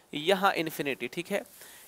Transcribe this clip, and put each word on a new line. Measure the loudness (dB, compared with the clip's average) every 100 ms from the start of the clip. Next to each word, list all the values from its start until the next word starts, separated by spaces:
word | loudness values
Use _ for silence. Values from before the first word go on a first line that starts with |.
| _
यहाँ | -2 2 4 4
इन्फिनिटी, | 2 0 -2 -4 -4 -6
ठीक | -6 -4
है। | -4 -6 -14 -20 -20